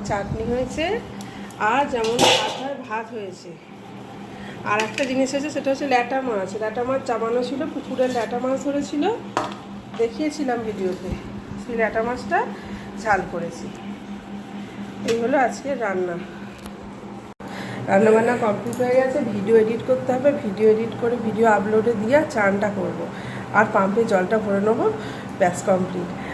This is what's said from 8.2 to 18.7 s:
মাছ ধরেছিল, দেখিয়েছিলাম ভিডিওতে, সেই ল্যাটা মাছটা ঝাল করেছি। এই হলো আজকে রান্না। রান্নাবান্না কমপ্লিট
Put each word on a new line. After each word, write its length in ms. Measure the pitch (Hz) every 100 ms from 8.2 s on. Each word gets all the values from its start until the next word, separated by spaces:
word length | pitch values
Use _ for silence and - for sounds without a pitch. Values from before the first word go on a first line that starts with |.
| 214 240
মাছ 260 | 254 262
ধরেছিল, 460 | 285 285 - 294 359 494 - - - - - - - -
দেখিয়েছিলাম 600 | 226 208 302 302 254 240
ভিডিওতে, 500 | 220 196 185 185 185 - - - - - -
সেই 100 | 226
ল্যাটা 260 | 208 220
মাছটা 440 | 233 247 202 359 508 - - - - -
ঝাল 180 | 226 190 175
করেছি। 360 | 175 - - - - 196 - - 202 - 202 - 202 202 - - 196 202
এই 100 | 226
হলো 180 | 233 285
আজকে 360 | 233 202 269
রান্না। 380 | 262 214 185 180 170 - - 202 - - - - - - - - - - - - - -
রান্নাবান্না 500 | 196 220 220 233 240
কমপ্লিট 400 | 226 202 233